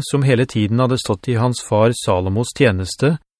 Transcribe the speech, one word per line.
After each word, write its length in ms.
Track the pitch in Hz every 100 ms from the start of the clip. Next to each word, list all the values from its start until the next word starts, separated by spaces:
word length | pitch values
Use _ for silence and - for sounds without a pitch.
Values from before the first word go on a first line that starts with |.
| -
som 160 | 139
hele 240 | 135 117 127
tiden 300 | 117 104 117
hadde 180 | 127 127
stått 260 | - 101 -
i 60 | 113
hans 220 | 123 120
far 300 | - 107 113
Salomos 600 | 120 - 92 92 101 123 -
tjeneste, 600 | 131 92 92 - 135 160 _